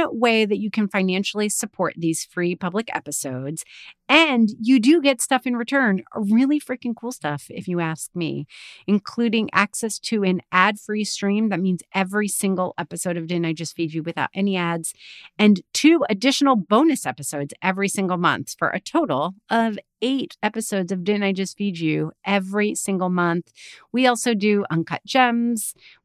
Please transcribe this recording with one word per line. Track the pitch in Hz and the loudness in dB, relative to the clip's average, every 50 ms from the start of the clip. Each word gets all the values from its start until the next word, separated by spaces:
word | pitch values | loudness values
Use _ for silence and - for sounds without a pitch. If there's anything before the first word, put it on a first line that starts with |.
| 330 - | 4 2
way | - 226 247 233 226 220 220 | 0 0 2 4 4 4 2
that | 202 214 202 | 2 0 -2
you | 214 202 | -2 -2
can | - 226 208 190 | 0 0 -2 0
financially | - 196 190 185 185 190 202 - - 208 208 | 0 0 0 2 0 0 -2 -4 -4 -2 -2
support | 208 - - 233 - - - 175 - - | -2 -2 -4 -6 -6 -4 -4 -4 -4 -4
these | - 170 165 160 - - | -2 -2 -2 -2 -4 -6
free | - _ 180 175 175 180 | -8 _ -2 -2 -2 -2
public | - 196 175 180 220 233 - - | -2 -4 -4 -4 -4 -4 -4 -6
episodes. | 180 - 147 147 - - 135 127 127 135 143 160 - - - - - - - - _ _ - | -8 -6 -8 -8 -6 -6 -6 -6 -6 -6 -8 -8 -10 -12 -16 -20 -20 -20 -20 -20 _ _ 2
And | 269 320 330 302 262 233 226 208 - - | 4 4 4 4 4 2 2 2 0 -2
you | 214 240 269 247 | 2 4 4 6
do | 208 269 330 339 | 6 6 6 6
get | 269 277 262 - | 4 2 2 0
stuff | - - 269 247 - | 0 0 0 0 0
in | 254 240 | -2 -4
return, | 233 240 - 285 277 254 208 190 185 - - - | -4 -2 0 0 2 2 2 2 0 -2 -6 -6
really | 226 208 196 220 240 277 269 302 294 | -4 0 2 4 4 4 4 2 0
freaking | - - 254 - - 240 226 | -2 -6 -8 -6 -6 -8 -8
cool | - 233 247 | -6 -8 -10
stuff, | 262 - - 147 147 143 - - | -10 -6 -6 -6 -6 -6 -8 -12
if | - 170 - | -12 -10 -6
you | 180 175 170 | -4 -2 -2
ask | 165 160 160 - - - - | -2 -2 -4 -6 -10 -10 -6
me, | 175 165 143 139 143 147 - - - - - - - _ | -6 -4 -4 -4 -6 -8 -12 -16 -20 -20 -20 -20 -10 _
including | - 208 202 - - - 233 233 226 220 220 208 - | 0 0 0 0 -4 -4 -2 0 2 2 0 0 0
access | - 196 202 - - - 226 214 - - | 0 0 0 0 -2 -6 -6 -6 -8 -10
to | - - 233 208 196 | -6 -4 -2 0 2
an | 185 185 180 - _ | 2 0 0 -2 _
ad-free | - 185 185 214 208 - - - 214 214 208 | 2 2 2 2 0 -2 -8 -6 -4 -4 -4
stream. | - - - 202 202 202 214 220 208 | -4 -4 -4 -2 0 0 2 0 0
That | 190 165 | 0 0
means | 190 185 180 - - _ - | 0 0 -2 -2 -6 _ -2
every | 190 190 185 202 214 214 190 | -2 -2 0 0 -2 -2 -2
single | - - 208 190 190 185 185 - - | -2 -2 -2 0 0 0 -2 -4 -6
episode | - 170 - 175 170 - 180 170 | -8 -8 -8 -10 -6 -6 -4 -4
of | 175 165 | -4 -4
Didn't | 160 180 170 170 | -4 -2 -2 -2
I | 165 156 | -2 -2
Just | 165 165 - - | -4 -6 -8 -4
Feed | - 165 151 160 | -4 -4 -4 -4
You | 160 151 | -6 -6
without | 170 - 151 135 - - | -6 -4 -4 -4 -4 -2
any | 190 196 202 190 | -2 -2 0 0
ads, | 180 175 170 170 165 165 - - _ - - - - - - _ | 0 0 -2 -2 -4 -6 -8 -12 _ -20 -20 -20 -20 -20 -12 _
and | - 214 214 202 180 - _ - | 4 6 6 6 4 0 _ -2
two | - - 311 339 302 - - | 4 6 6 6 6 4 0
additional | 214 190 240 269 262 - 285 269 254 | 0 0 2 0 2 4 4 4 4
bonus | 208 165 - 208 240 320 330 269 - - | 2 2 2 4 4 6 4 2 2 -2
episodes | 143 120 - 139 - 156 143 143 143 - - | -6 -6 -6 -8 -8 -6 -6 -6 -6 -6 -4
every | - 185 185 196 196 196 | -2 -2 0 0 -2 -2
single | - 208 190 180 180 | 0 -2 0 0 0
month | 175 175 156 127 123 143 - - | 2 2 2 2 0 -4 -10 -6
for | - 165 - | -4 -2 -2
a | - - | -2 -4
total | - - - 339 302 190 135 135 151 180 190 - _ - | -6 -2 0 0 0 2 0 0 0 -2 -6 -10 _ -2
of | 220 233 226 226 208 - - _ _ _ | 0 0 2 0 -2 -6 -10 _ _ _
eight | 220 254 269 262 - - - - | -4 -2 -2 -2 -4 -8 -6 -6
episodes | 214 214 - 226 220 - 208 196 180 170 | -4 -4 -4 -4 -6 -4 -2 -2 -2 -2
of | 196 180 170 | -4 -4 -2
Didn't | 202 208 202 202 | -2 0 0 0
I | 196 190 | 0 0
Just | 190 190 - - | -2 -4 -6 -6
Feed | - 202 202 170 165 | -4 -4 -4 -2 -2
You | 165 156 151 151 156 160 - _ - | -2 0 0 0 -2 -4 -8 _ -4
every | 196 202 196 185 190 202 208 208 208 - | -2 0 0 -2 -2 -2 -2 -2 -2 -2
single | - - 202 190 180 185 180 | -4 -4 -2 -2 0 0 0
month. | 180 175 175 170 170 175 - _ _ - - - - - - _ | 0 2 2 2 0 -2 -4 _ _ -20 -20 -20 -20 -20 -12 _
We | - 247 262 | 0 2 2
also | 247 240 233 - 247 233 | 2 2 2 0 0 0
do | 190 202 214 208 202 196 - | 2 2 2 2 2 0 0
Uncut | 165 165 160 - 170 - - | -2 -2 -2 -2 -6 -8 -6
Gems. | - - 262 254 240 233 233 233 240 240 208 - - - _ _ - - _ | 0 2 4 4 4 2 0 0 0 -2 -2 -4 -8 -12 _ _ -20 -20 _